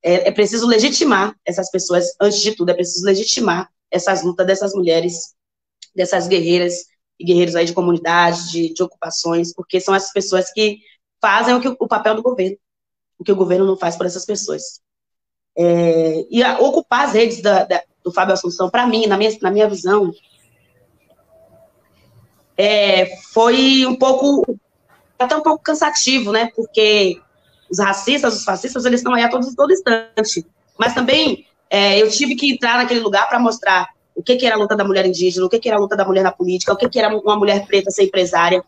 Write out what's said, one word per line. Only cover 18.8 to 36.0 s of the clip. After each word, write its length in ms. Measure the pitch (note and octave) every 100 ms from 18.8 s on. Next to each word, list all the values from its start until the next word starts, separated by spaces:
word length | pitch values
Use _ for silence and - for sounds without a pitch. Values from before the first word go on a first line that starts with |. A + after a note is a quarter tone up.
| B3
mim, 180 | A3 A3
na 100 | G3
minha, 160 | G#3+ G#3+
na 100 | F#3+
minha 180 | G3+ G#3+
visão, 420 | F#3+ F3 G#3 F#3 - _ _ _ _ _ _ _ _ _ _ _ _ _ _ _ _ _ _ _ _ _ _ _ -
é, 580 | G#3 G#3+ G3+ F#3 F#3 - -
foi 540 | A3 A3+ C4 C4+ C4+ C4
um 100 | B3+
pouco, 640 | C4 C4 C#4+ C#4+ - - _ _ _ _ _ _
até 180 | B3+ D#4
um 60 |
pouco 220 | G#3 -
cansativo, 680 | - D#4 - D4 - C4 G#3
né? 180 | A3 A#3 -
Porque 680 | A3 - G#3+ G#3+ F#3+ F3 _ _ _ _ _
os 100 | F3
racistas, 560 | G3 G3 - C#4+ B3+ G#3
os 80 |
fascistas, 420 | - F#3 C4 C4 A#3+
eles 140 | A#3+
estão 140 | B3
aí 100 | A#3+
a 60 | A#3
todo, 260 | B3+ B3+ B3+
todo 160 | C#4+
instante. 720 | F#4+ C4 A3+ A3+ A3 G#3+ F3+ E3 _ _ -
Mas 160 | A3+
também, 540 | A#3+ B3 D4 D#4 G3 _ _ _
é, 320 | G3+ G3+ G3+
eu 80 | A3
tive 260 | G#3+ C#4+ B3+
que 160 | C#4
entrar 260 | A#3+ A#3+ A#3+
naquele 220 | A#3+ A#3+
lugar 300 | A3 G3 A3+
pra 100 | A#3+
mostrar 480 | A#3 A3 G3+ F#3 F3+ _ _
o 80 | -
que 140 | F3 B3
que 100 | B3+
era 100 | G#3+
a 40 |
luta 160 | G#3 G#3
da 80 |
mulher 220 | G3 F#3+ F#3
indígena, 400 | E3+ F3+ F3 F#3
o 40 |
que 80 | A3+
que 100 | A#3+
era 100 | G#3
a 20 |
luta 160 | G3+
da 100 | G3+